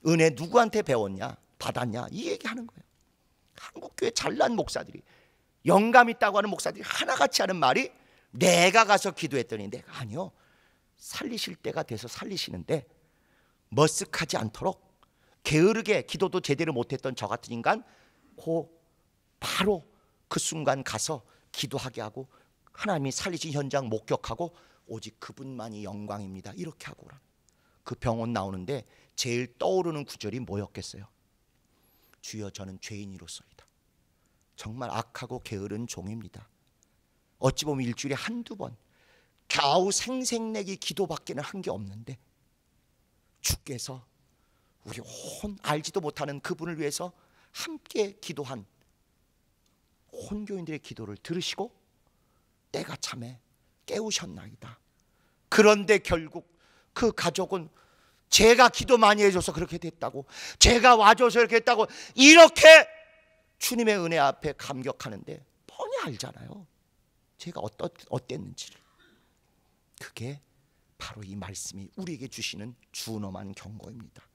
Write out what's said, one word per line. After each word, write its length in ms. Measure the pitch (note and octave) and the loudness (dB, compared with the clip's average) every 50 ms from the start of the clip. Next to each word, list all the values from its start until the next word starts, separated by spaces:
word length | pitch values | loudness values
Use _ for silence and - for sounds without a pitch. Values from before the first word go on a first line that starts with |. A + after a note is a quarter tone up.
| - | 2
은혜 240 | D#3 E3 E3+ D#3+ D#3+ | 2 4 4 4 4
누구한테 520 | D3 A2+ D#3+ E3+ - A#3+ A#3 A3 - G#3+ G#3 | 2 0 -12 0 2 2 2 4 0 -2 -2
배웠냐? 540 | - C#3 A#2 G#2+ G2 G2 F#2+ G2 B2+ B2+ - _ _ _ _ | 0 0 0 0 -2 -6 -8 -10 -10 -12 -14 _ _ _ _
받았냐?" 500 | - A#2 A#2 B2+ A#2+ B2 G#2 A#2+ - - - | -8 -6 -4 -4 -6 -6 -6 -8 -10 -10 -10
이 160 | F3+ B3+ E4+ | -10 -8 -8
얘기하는 380 | - A#4+ - A#3 A3+ B3+ A#3 | -8 -6 -8 -10 -10 -10 -14
거예요. 160 | A#3 _ - - _ _ _ _ _ _ _ _ _ _ _ _ _ _ | -16 _ -20 -20 _ _ _ _ _ _ _ _ _ _ _ _ _ _
한국교회 540 | - - - _ - - - _ - - A#3 A#3 | -20 -20 -20 _ -18 -18 -16 _ -4 -4 -4 -2
잘난 440 | - - D3+ F#3 C4+ - B3 A#3+ | -2 -4 -4 0 0 0 0 0
목사들이, 460 | A3 - - - - - - - - - _ _ _ _ _ _ _ _ _ _ _ _ | -2 -4 -4 -4 -8 -8 -10 -16 -20 -20 _ _ _ _ _ _ _ _ _ _ _ _
영감 420 | C#3 F3 F#3+ G#3 A3+ A#3+ B3+ B3 A#3 | 4 4 4 4 6 6 6 6 6
있다고 300 | A3+ - - G#3+ F#3+ G#3 | 4 0 0 0 2 0
하는 100 | G3+ G#3+ | 0 0
목사들이 340 | F#3+ - - - D#3+ F#3+ G#3 | -2 -4 -6 -6 -8 -8 -10
하나같이 600 | - - - D4+ - C4 - - C#3+ - - G#3 | -10 -6 -6 -4 -4 0 0 0 0 2 0 -2
하는 140 | G3 F#3+ | -2 -2
말이, 360 | F3 D3 B2+ C3 G3+ C4 - - _ _ _ _ _ _ _ | 2 2 2 2 2 0 -4 -8 _ _ _ _ _ _ _
"내가 540 | - B2 F3 F#3 F3 E3+ E3+ F#3 F#3 A3+ A3+ | -6 0 2 4 6 6 6 6 6 6 6
가서 260 | G3 G#3 F#3+ - G3+ | 6 4 2 2 -2
기도했더니." 580 | D#3+ - - D3+ C3+ C3+ A2+ - - A2 G2+ G2+ | -6 -6 -8 -6 -4 -4 -4 -4 -8 -10 -10 -10
내가, 300 | G#2 B2 - - - - | -12 -14 -16 -18 -14 -14
아니요. 340 | B2+ A2 G2+ D3 F#3 F3+ _ _ _ _ _ _ _ _ _ _ _ _ _ | -12 -10 -10 -10 -12 -12 _ _ _ _ _ _ _ _ _ _ _ _ _
살리실 600 | _ - - - - - C#4+ A#3 G#3+ - - F3+ | _ -20 -16 -14 -10 -10 -8 -8 -8 -8 -10 -10
때가 260 | - _ - - D#3 D#3 | -10 _ -8 -6 -6 -8
돼서 260 | - A#2+ G#2+ - A#2+ | -8 -8 -12 -12 -12
살리시는데, 760 | - - - B3 F#3+ D#3+ - - - F2+ E2 - D#3 D#3 C3 _ _ _ _ _ _ _ _ _ _ _ _ _ _ _ _ _ - | -14 -14 -12 -10 -8 -8 -8 -8 -10 -12 -6 -6 -6 -6 -6 _ _ _ _ _ _ _ _ _ _ _ _ _ _ _ _ _ 2
머쓱하지 680 | A2+ D3+ D#3 - - G3 - - - E3 D3+ - - | 2 2 2 2 -2 -8 -8 -6 -8 -6 -4 -4 -6
않도록, 600 | A#2+ G#2+ - - - F#3 F3+ - _ _ _ _ _ _ _ _ _ _ _ _ _ | -6 -6 -8 -6 -6 -6 -6 -6 _ _ _ _ _ _ _ _ _ _ _ _ _
게으르게 600 | - C#3+ D#3 E3 F#3+ A3+ A3 A3+ G#3+ G#3 E3 B2 | 0 2 4 4 4 4 2 0 0 -2 -2 -2
기도도 380 | - - D#3+ F#3+ F3+ - F3+ | -4 -4 -4 -4 -2 -2 -4
제대로 320 | - - C#3+ C3 E3+ D#3 D#3 | -2 -2 -2 -2 -2 -2 -2
못했던 420 | A#2+ A#2+ - C3+ C3 - C3+ B2+ | -4 -4 -4 -6 -6 -6 -8 -8
저 120 | - - | -6 -6
같은 260 | G2+ G2+ A#2 - - A#2 | -6 -6 -8 -8 -10 -12
인간, 320 | A#2 A#2 D3+ G3 A3 B3+ _ _ _ _ _ _ _ _ _ _ | -6 -2 -2 -2 -2 -4 _ _ _ _ _ _ _ _ _ _
고 420 | - - E3 E3 E3 D3 - _ _ _ _ _ _ _ _ _ _ _ _ _ _ | -16 -8 -6 -6 -6 -6 -8 _ _ _ _ _ _ _ _ _ _ _ _ _ _
바로 480 | - - - - F#3+ G3 G#3 F3 - _ _ _ _ _ _ _ _ _ | -10 -8 -4 -2 0 0 0 -2 -4 _ _ _ _ _ _ _ _ _
그 120 | - D#3+ | -6 -6
순간 420 | - - - D#3+ D3+ C3+ C3+ C3+ C3 | -6 -6 -8 -4 -2 -2 -2 -2 -4
가서 420 | - - A2 - - D#3+ C3 - _ _ _ _ _ _ | -8 -6 -6 -6 -6 -8 -10 -12 _ _ _ _ _ _
기도하게 480 | - - A#2 C3+ C#3 - C3 A2+ - | -10 -10 -6 -6 -8 -8 -8 -12 -10
하고, 280 | A2+ G#2+ - - C3+ - _ _ _ _ _ _ _ _ _ | -12 -12 -12 -14 -16 -16 _ _ _ _ _ _ _ _ _
하나님이 400 | - - G#3+ G3 D#3 C#3 C#3 - | -10 -6 -4 -2 -2 -2 -4 -6
살리신 400 | - - G3+ F3 D#3 - E3 C#3+ | -6 -6 -6 -8 -8 -8 -6 -6
현장 360 | C#3+ C#3+ C3+ B2+ C#3+ C3+ A#2 | -6 -6 -4 -4 -4 -4 -4
목격하고, 680 | A2 A2 - - D3 - - - A#2 - F3 E3+ E3+ _ _ _ _ _ _ | -6 -8 -4 -4 -4 -4 -4 -6 -8 -8 -8 -10 -10 _ _ _ _ _ _
"오직 340 | _ - A2 G#2+ G#2+ - _ | _ -16 -16 -16 -18 -20 _
그분만이 640 | - - - - C3+ C3+ C3 B2 G#2+ A#2 A2 G#2 G#2 | -20 -20 -18 -16 -16 -16 -14 -14 -14 -14 -12 -12 -12
영광입니다." 680 | F#2+ G2+ G#2 G#2 G#2 G#2 G#2 G2+ F#2+ F#2+ F#2+ F#2 A#2 - | -12 -12 -12 -10 -10 -10 -10 -10 -12 -14 -14 -16 -16 -14
이렇게 300 | - F3 D#3+ D3 _ - | -12 -12 -14 -14 _ -18
하고 180 | - - _ - | -18 -18 _ -20
오라는. 180 | - - - _ _ _ _ _ _ _ _ _ _ _ _ _ | -20 -20 -20 _ _ _ _ _ _ _ _ _ _ _ _ _
그 100 | - B2+ | -14 -14
병원 380 | - - B2 A2+ A2+ A2+ A#2 A#2+ | -6 -4 -4 -4 -2 -4 -4 -4
나오는데 520 | G#2+ F#2+ G2 F#2+ F#2+ F2+ F2+ C#3 C3+ - _ _ _ _ _ _ | -4 -4 -6 -8 -10 -8 -8 -10 -10 -10 _ _ _ _ _ _
제일 420 | - - C3 A#2+ A#2+ B2+ A#2+ _ _ | -10 -6 -4 -4 -4 -4 -6 _ _
떠오르는 460 | - D#3 F#3+ F#3 F3+ E3+ D#3+ D3 C#3+ | -4 -2 0 0 -2 -4 -6 -8 -10
구절이 360 | - - - - G#2+ G2+ B2+ | -12 -14 -12 -10 -10 -8 -8
뭐였겠어요? 680 | B2 E2 F#2 G2+ G2+ F#2 _ - F#2 - - - G2+ - _ _ _ _ _ _ _ _ _ _ _ _ _ _ _ _ _ _ _ _ _ _ | -10 -8 -8 -8 -8 -8 _ -16 -16 -14 -16 -18 -20 -20 _ _ _ _ _ _ _ _ _ _ _ _ _ _ _ _ _ _ _ _ _ _
"주여, 300 | _ - - G#2+ G#2 G2 | _ -16 -14 -12 -12 -12
저는 300 | F#2+ - G2+ F#2+ F#2+ F2+ | -12 -14 -14 -14 -14 -16
죄인으로서이다. 840 | - - A2 G2+ G#2 G2+ F#2+ F2+ F2 E2+ - - _ _ _ _ - _ _ _ _ _ _ _ _ _ _ _ _ _ _ _ _ _ _ | -16 -16 -14 -14 -14 -14 -16 -18 -18 -18 -20 -20 _ _ _ _ -20 _ _ _ _ _ _ _ _ _ _ _ _ _ _ _ _ _ _
정말 340 | _ - G#2+ A2 B2 B2+ A2+ | _ -14 -14 -12 -10 -10 -8
악하고 500 | - G#2+ A#2 _ _ - - A#2+ B2+ B2 | -6 -8 -8 _ _ -16 -14 -12 -12 -12
게으른 460 | - - A2+ G2 G2 G#2 G2+ G#2+ A#2+ | -10 -10 -10 -8 -8 -8 -8 -8 -10
종입니다." 640 | A#2+ - - F2 F#2+ G#2+ A#2 G#2+ - _ - G#2+ _ _ _ _ _ _ _ _ _ _ _ _ _ _ _ _ _ _ _ | -10 -12 -12 -12 -12 -12 -12 -14 -16 _ -20 -20 _ _ _ _ _ _ _ _ _ _ _ _ _ _ _ _ _ _ _
어찌 260 | - C3 B2+ - - | 0 0 0 0 -4
보면 220 | D3+ D3 C3+ C3 | -4 -4 -4 -4
일주일에 280 | A#2 A#2+ - - C#3+ C#3+ | -4 -6 -6 -6 -6 -6
한두 420 | B2+ - - A3+ A#3+ A#3 - B3 | -6 -6 -8 -8 -10 -10 -12 -12
번, 200 | G3 - B2 A#2 - _ _ _ _ _ _ _ _ _ _ _ _ _ _ | -12 -12 -14 -14 -18 _ _ _ _ _ _ _ _ _ _ _ _ _ _
겨우 420 | - D#3 D3+ C#3 C#3+ F3+ F#3 G3 | -2 0 2 4 4 4 2 2
생색내기 880 | G3 - - A3+ B3+ C4 B3+ A#3+ - A#3 A3+ A3 A3 G#3+ G3+ F3+ G3 | 0 -4 -4 -4 -6 -6 -4 -4 -4 -4 -6 -6 -8 -8 -8 -8 -10
기도밖에는 640 | F#3 - - D#3+ E3 G3+ E3 E3 C#3+ _ - F3 C3 C#3+ | -8 -8 -10 -4 -4 -4 -4 -4 -10 _ -10 -10 -10 -10
한 200 | - - G3 F3+ | -10 -12 -10 -8
게 80 | - | -8
없는데, 480 | F#2+ G2 G#2+ G2 G2 G#2+ A#2 B2+ C3 - _ _ _ _ _ _ _ _ _ _ _ _ _ _ _ _ _ _ _ _ _ _ _ _ | -8 -8 -10 -12 -14 -16 -16 -16 -16 -18 _ _ _ _ _ _ _ _ _ _ _ _ _ _ _ _ _ _ _ _ _ _ _ _
주께서 680 | _ - - - _ - C#3 A#2+ - - C3 C3 A#2+ _ _ _ _ _ _ _ _ _ _ _ _ _ _ _ _ | _ -6 -6 -6 _ -12 -12 -12 -12 -12 -14 -16 -18 _ _ _ _ _ _ _ _ _ _ _ _ _ _ _ _
우리 160 | - - - | -18 -16 -16
온 580 | A#2 - - - - - - - - G#3 G3+ G3 - | -16 -16 -18 -16 -16 -16 -16 -12 -12 -12 -12 -10 -6
알지도 380 | - D3+ D3+ D3+ - - G3 | -4 -4 -4 -4 -6 -6 -6
못하는 400 | E3+ D3 - - D3+ C#3+ C#3+ C#3+ | -6 -6 -6 -6 -8 -8 -8 -10
그분을 380 | - - F3 D3+ E3 E3+ E3+ D3+ | -8 -10 -10 -8 -8 -8 -8 -6
위해서 340 | D#3+ C#3+ C#3 - F3 F3+ - _ _ _ _ _ _ _ _ | -6 -6 -6 -6 -10 -10 -12 _ _ _ _ _ _ _ _
함께 640 | - - - D#4+ D4 _ - - D4 G#3 G3 G3 _ | -14 -12 -12 -12 -14 _ -10 -4 -4 -4 -4 -4 _
기도한 460 | - - D#3+ C#3 D3 B2 C3+ A#2+ G2 _ _ _ _ _ _ _ _ _ _ _ _ _ _ _ _ _ _ _ _ _ _ _ _ _ _ _ _ _ - | -14 -14 -12 -10 -10 -10 -12 -14 -14 _ _ _ _ _ _ _ _ _ _ _ _ _ _ _ _ _ _ _ _ _ _ _ _ _ _ _ _ _ -18
온 320 | - - - G3+ G#3 G#3+ | -16 -14 -10 -10 -10 -10
교인들의 360 | G3+ G#3 F#3+ E3+ D#3+ D#3 C#3+ | -10 -10 -10 -10 -10 -12 -12
기도를 360 | _ - A#2+ - A#2 G2+ G#2 | _ -14 -16 -14 -12 -14 -14
들으시고 580 | G2 _ - E3 F3+ E3+ - - - F#3+ B3 _ _ _ _ _ _ _ _ _ _ _ _ _ _ _ _ _ _ _ _ - | -16 _ -8 -8 -6 -6 -6 -6 -8 -10 -12 _ _ _ _ _ _ _ _ _ _ _ _ _ _ _ _ _ _ _ _ -10
때가 240 | D3 E3 E3 D3 | -10 -10 -10 -12
참에 440 | C3 - - - C3+ A#2 A#2 B2+ A#2 _ _ _ _ _ _ _ _ _ | -12 -12 -12 -12 -12 -14 -16 -16 -20 _ _ _ _ _ _ _ _ _
깨우셨나이다. 920 | - - G3+ A3 A3 - - F3 G2+ E2 F#2+ F#2+ G2+ G#2 - - - A#2 _ _ _ _ _ _ _ _ _ _ _ _ _ _ _ | -10 -8 -6 -6 -4 -6 -6 -8 -8 -16 -18 -18 -20 -20 -20 -20 -20 -20 _ _ _ _ _ _ _ _ _ _ _ _ _ _ _
그런데 500 | - - G#3+ G#3 G#3+ G#3 G3+ F3 G#3+ G3 | 4 8 8 8 8 6 6 2 2 2
결국 600 | - - F3+ E3+ D#3+ D3+ - F3 - _ _ _ _ _ _ _ _ _ _ | 2 0 -4 -4 -4 -8 -14 -16 -18 _ _ _ _ _ _ _ _ _ _
그 200 | - - A3+ - | -2 -2 -2 0
가족은 580 | - - F3 E3 - F#3 E3+ G3 F#3 D#3+ - _ _ _ _ _ _ _ _ _ _ _ _ | 0 -4 -4 -2 -2 -4 -4 -4 -6 -6 -8 _ _ _ _ _ _ _ _ _ _ _ _
"제가 400 | - - G3+ A3 A#3+ A#3 B3+ A#3 | 4 6 8 8 10 10 8 6
기도 300 | - - - - B3+ A#3 | 6 2 0 2 4 6
많이 240 | A3+ G#3 G#3 G#3 G#3 | 8 6 6 6 4
해줘서 300 | G3+ F#3 F3+ E3+ - E3 | 4 4 2 -2 -4 -6
그렇게 260 | D#3 E3+ D#3+ - E3+ | -6 -8 -8 -8 -10
됐다고, 480 | - E3 - _ - B2 - C3+ C3+ _ - - - - - _ | -10 -12 -12 _ -8 -8 -8 -8 -14 _ -16 -16 -16 -16 2 _
제가 380 | - - A#3+ A#3+ G#3+ B3 B3 | 6 6 6 8 8 8 8
와줘서 440 | A3+ G#3+ G3+ A3+ - B3+ A#3+ - A#3 | 10 10 8 8 8 6 2 4 4
이렇게 160 | A#3 A3 A3+ | 2 4 4
했다고." 300 | A3+ - - A#3+ G#3+ A3 - - - - - - | 2 2 2 2 2 0 -2 -2 -16 -18 -14 2
이렇게 720 | - C4 C#4+ D#4 E4+ E4 D#4+ E4 - - D#4 D#4+ D#4+ C#4 - - - - _ _ _ _ _ _ _ _ _ _ _ | 8 10 12 12 12 12 12 12 10 12 12 12 12 12 8 -4 -20 -20 _ _ _ _ _ _ _ _ _ _ _
주님의 400 | - - B3+ A#3 A#3+ A3 G#3 G3+ | -8 -6 -2 0 2 2 2 2
은혜 200 | F3 E3 E3+ D#3+ | 0 0 2 4
앞에 360 | C#3+ C#3 C3+ - - D3+ C#3 | 4 4 2 0 -6 -8 -8
감격하는데, 920 | _ - - C#3 B2+ C3 C#3 B2+ _ - C3 G#2+ F#2+ - - - - C#3+ _ _ _ _ | _ -10 -10 -8 -8 -6 -8 -8 _ -10 -12 -12 -12 -14 -14 -16 -16 -18 _ _ _ _
뻔히 260 | - - - D5+ G#4 B4 - - | -20 -12 -12 -10 -8 -6 -6 -6
알잖아요, 640 | - B2+ G2+ - - - - A2+ - - G#3 F#3 - _ _ _ _ _ _ _ _ _ _ _ _ _ _ | -8 -8 -10 -12 -14 -14 -16 -18 -18 -18 -20 -20 -20 _ _ _ _ _ _ _ _ _ _ _ _ _ _
제가 220 | - E3+ - - | -16 -14 -12 -10
어떠-, 300 | - A2 - _ - F3 _ _ - - | -10 -12 -10 _ -10 -10 _ _ -14 -8
어땠는지를. 720 | - C3 C3+ _ B2 D3 - G2 - - - - - - _ _ _ _ _ _ _ _ _ _ _ _ _ _ _ _ _ _ _ _ _ _ _ - | -8 -8 -8 _ -12 -12 -12 -14 -14 -16 -16 -18 -18 -20 _ _ _ _ _ _ _ _ _ _ _ _ _ _ _ _ _ _ _ _ _ _ _ -20
그게 400 | - - _ - A2+ B2 C#3+ C#3+ _ _ _ _ _ _ _ _ _ _ _ | -20 -20 _ -14 -12 -12 -12 -14 _ _ _ _ _ _ _ _ _ _ _
바로 260 | _ - - A2 G#2+ G#2+ | _ -18 -16 -16 -16 -16
이 140 | F#2+ G2 | -14 -14
말씀이 540 | G#2 F#2 F2+ G2+ - - - - G#2 G2 F#2 _ | -14 -12 -12 -14 -14 -14 -14 -14 -16 -18 -18 _
우리에게 320 | - F#3 F3 E3 A#2+ B2 B2+ | -14 -12 -12 -10 -12 -12 -14
주시는 460 | - - A2 - - - G#2 A#2+ B2 _ _ _ _ | -12 -10 -10 -10 -10 -10 -14 -14 -16 _ _ _ _
준엄한 600 | - - - A2+ G#2+ G#2 F#2+ F#2+ F#2+ G2 G2 F#2+ | -14 -10 -8 -8 -8 -8 -10 -10 -12 -14 -14 -16
경고입니다. 720 | - - F#2+ G#2+ A2 - - A2 A#2 - - _ - _ _ _ | -16 -18 -18 -18 -16 -18 -18 -18 -18 -20 -20 _ -20 _ _ _